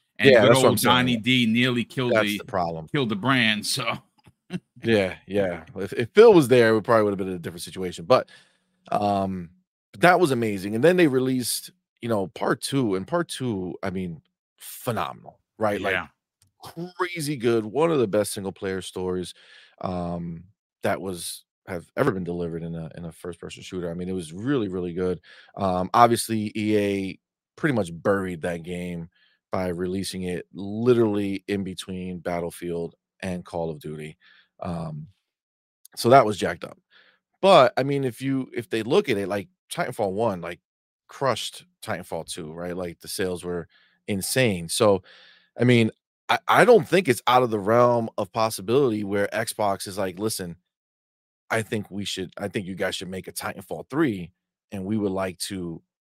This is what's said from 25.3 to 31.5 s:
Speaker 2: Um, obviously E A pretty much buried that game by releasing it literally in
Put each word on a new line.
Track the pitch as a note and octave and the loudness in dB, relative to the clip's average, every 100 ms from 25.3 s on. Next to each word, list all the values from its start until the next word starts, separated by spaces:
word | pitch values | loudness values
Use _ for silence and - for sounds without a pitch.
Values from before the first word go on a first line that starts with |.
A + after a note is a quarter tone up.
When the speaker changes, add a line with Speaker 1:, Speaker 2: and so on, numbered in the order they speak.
| - - | -20 -18
Speaker 2:
Um, | - G2 F2+ F#2 | -6 -2 -2 0
obviously | A#2+ A#2+ A#2 - A2 G#2+ G#2+ | 4 6 4 -2 -4 -4 -4
E | G#2+ G#2+ | 0 2
A | G2+ G2 F#2+ - _ _ _ | 2 -2 -4 -10 _ _ _
pretty | - D#3+ | -6 -2
much | A#2+ F2 | 0 -2
buried | E2+ G#2 G2 F#2 F2 | -2 0 0 -2 -6
that | F2 F2 | -6 -8
game | E2 F2 F2+ E2+ E2+ _ _ _ _ | -8 -8 -8 -8 -12 _ _ _ _
by | G2 F#2 | -4 -4
releasing | E2+ F2+ G2 F#2 F#2 | -4 -4 -4 -6 -8
it | F2+ F2 - | -6 -8 -10
literally | D#2+ G2+ G#2+ A#2+ A#2 A2 G#2 G2+ G2 | -12 -10 0 4 4 4 2 -2 -4
in | - | -4